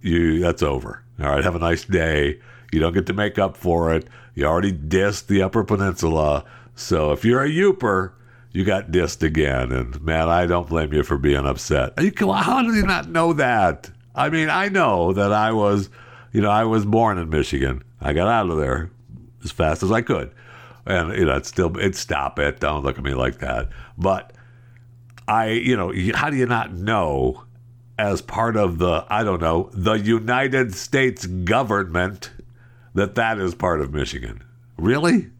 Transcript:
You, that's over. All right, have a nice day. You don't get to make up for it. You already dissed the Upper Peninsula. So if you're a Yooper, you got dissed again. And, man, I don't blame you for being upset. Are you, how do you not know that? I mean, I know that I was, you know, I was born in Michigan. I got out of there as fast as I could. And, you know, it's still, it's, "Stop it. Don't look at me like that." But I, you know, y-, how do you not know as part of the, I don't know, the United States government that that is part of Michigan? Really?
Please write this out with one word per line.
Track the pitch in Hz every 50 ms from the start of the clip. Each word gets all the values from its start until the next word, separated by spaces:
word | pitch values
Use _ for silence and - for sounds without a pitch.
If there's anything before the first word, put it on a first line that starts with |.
You, | - 85 82 85 85 82 80 82
that's | 87 85 85 -
over. | 87 73 69 64 57 53 52 - - - - -
All | 73 71
right, | 71 71
have | 69 92 85
a | 85
nice | 85 82 85 80 -
day. | - 98 87 80 82 78 73 73 73 - - - - - - - -
You | - 80
don't | 78 85 85
get | 98 87
to | -
make | 95 101 107 104 - -
up | 98 95 92
for | - - 90 85 85 85 80 82
it. | 82 - - - - - - -
You | - 69
already | 76 80 87 98 98
dissed | 92 76 71 78 87 92 98 101 98 - -
the | - 101 98
Upper | 92 92 - 113 101
Peninsula. | - 110 98 98 95 87 - - 80 82 80 76 73 73 69 - - - - - - -
So | - - - 92 80 76 76
if | 73 - -
you're | 113 120 131 139
a | 147
Yooper, | 156 170 196 202 190 - 131 110 98 92 92 92 - - - - - - - -
you | - 92 92
got | 101 95 95 98 85
dissed | 82 90 85 78 - -
again. | 82 80 78 80 76 69 67 64 64 62
And, | 64 64 62 62 65 69
man, | 76 80 80 80 80 82
I | 85 87 90
don't | 85 87 87 85 82
blame | 82 82 78 73
you | 73 73
for | 67 - 76
being | 67 67 73 71 69 69
upset. | 69 67 64 - - 76 69 64 - -
Are | -
you, | 165 202 190 - 208 190
how | 190 196 190 - 240 269
do | 247 226 226
you | 214
not | 196 196 185 170 - 160
know | 170 165 165 170 165
that? | 147 139 123 120 110 95 85 76 - - - - - - - -
I | 127 135 147
mean, | 156 160 156 156
I | 151 180 196 202
know | 190 196 170 127 101 90 85 90
that | 95 98 101 101
I | 104 107 107 110
was, | 113 110 104 101 101 101 98 - - - - - - - - -
you | - 113
know, | 104 104
I | 104 107 113
was | 113 110 113 101
born | 104 104 113 117 110 101 90
in | 85 80
Michigan. | 78 76 69 - - 67 65 67 64 62 - - - -
I | - 69
got | 71 78 87 107
out | 117 113 101 90
of | 82
there | 78 73 65 65 76 82 87 - - - - - - - - - - -
as | 82
fast | - - 85 78 78 -
as | - 92
I | 110 117
could. | 123 - 107 85 64 - - - - - - - - - - - -
And, | - 98 90 82 85 107
you | - 90
know, | 76 65
it's | 69 - -
still, | - - 90 82 - -
it's, | 101 98 92 -
"Stop | - - 80 71 69 67 - -
it. | 73 71 76 -
Don't | - 73 76 73 69
look | 69 65 -
at | 67
me | 67 67
like | 64 64 64 64 -
that." | - 67 62 58 - - - - - - - -
But | 87 95 95 92 - - - - - - - - - - - - - - - - - - - - - -
I, | 107 113 113 110
you | 110 123 - 123 123
know, | 107 90 90
y-, | 92 92 90 101 110
how | - 143 156
do | 147
you | 131 123
not | 120 120 113 - -
know | 92 87 98 101 110 104 90 78 71 67 64 64 64 - - - - - - - - - - - - -
as | 107 101 95 -
part | - - - 110 113 117 110
of | 110 104 92 85 82
the, | 90 87 82 80 - -
I | 101 107
don't | 113 104 92 87
know, | 82 80 82 85 - -
the | - 98 90 107 110
United | 110 101 107 113 113 107 113 123 127 139 139 131 135 127 117 92
States | - - - - 135 131 127 - - -
government | 90 92 92 90 87 107 123 139 104 104 101 98 87 80 90 90 92 101 95 - - - - - - - - - - - - - - -
that | 92 101 98 -
that | 120 113 113 113 104
is | 95 90 85
part | - - 92 85 78
of | 73 67
Michigan? | 73 73 67 64 - 67 60 57 52 - - - - - - - - -
Really? | 80 101 127 147 156 175 254 208 - - -